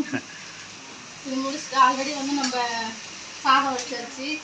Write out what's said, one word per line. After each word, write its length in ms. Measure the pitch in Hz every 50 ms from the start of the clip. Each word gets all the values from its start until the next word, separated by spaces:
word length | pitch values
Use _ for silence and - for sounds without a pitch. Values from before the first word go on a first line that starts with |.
| 294 - - - - - - - - - - - - - - - - - - - - - - - -
இது 100 | 277 262
முடிச்சுட்டு 420 | 262 269 269 285 311 - - 262 269 262 254
already 280 | 269 262 269 285 294
வந்து 160 | 277 269 277
நம்ம 240 | 285 277 262 254 247 247 240 240 233 226 226 226 226 - - - - - - - - -
சாதம் 360 | - 285 269 - 269 277 262
வச்சாச்சு. 600 | 247 - - 262 233 240 233 - 262 269 294 311 311